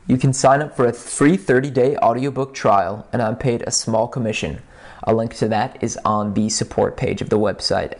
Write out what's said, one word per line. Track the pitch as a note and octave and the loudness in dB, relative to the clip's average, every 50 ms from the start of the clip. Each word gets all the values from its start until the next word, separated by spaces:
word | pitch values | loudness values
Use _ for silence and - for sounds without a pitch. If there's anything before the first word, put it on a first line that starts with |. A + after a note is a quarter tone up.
| - | -2
You | - B2+ | 0 2
can | B2+ - C3+ B2+ | 2 4 2 2
sign | - - C3 C#3 C#3+ D3+ | 4 4 4 4 4 2
up | D3 - | -2 -2
for | - B2+ | 0 2
a | A#2+ A#2+ | 2 0
free | - - - - - C#3+ D3 F3+ | -2 -8 -10 -2 2 4 4 4
thirty-day | F#3+ - - C3 B2+ C3+ D3 B2 C3 B2 C3+ - | 4 2 2 2 2 2 0 0 2 2 2 2
audiobook | - - A2 A#2 B2 C3 C#3+ B2+ C3 C3+ C3+ - | 2 2 2 2 2 0 -4 -4 -4 -4 -6 -6
trial, | - - A#2+ G2+ G2 F2+ F2+ G2+ G2+ - - - | -2 2 2 4 4 2 0 -4 -8 -8 -6 -4
and | A#2+ | -2
I'm | A#2 A2 A2 | -2 -2 -2
paid | - - C3+ A#2+ A2+ - | -2 -2 -2 -2 -2 -2
a | - - | -4 -4
small | - - - A2+ A2 A#2 | -4 -2 0 0 0 0
commission. | A#2+ - C3+ A2+ G#2+ A2 - - D#2 D2+ - - - - - - - - - - - | -2 -2 -4 -4 -4 -4 -4 -4 -6 -6 -8 -12 -18 -20 -20 -20 -20 -18 -8 -2 0
A | A2 | 0
link | A2 A2+ A2+ - | 0 0 -2 -4
to | - B2+ G#2+ | -4 -2 0
that | A2 G#2 A#2 C3+ - - | 0 0 -2 -2 -4 -6
is | - A#2 - - - | -6 -6 -4 -4 -2
on | - G#2+ G#2+ G#2 G#2 G2 | -2 0 0 -2 -2 0
the | A2 G#2+ A2 | 0 0 0
support | - - - - - - G2+ G2 - | -2 -4 -6 -4 -2 0 0 0 -2
page | - - G2+ F#2+ G2 | -2 -4 -4 -4 -4
of | - - | -4 0
the | G#2+ G#2+ | 0 2
website | G#2+ G2+ F#2 - - - F#2+ F#2 E2+ - - - | 2 0 -2 -2 -2 -2 -2 -2 -2 -4 -6 -8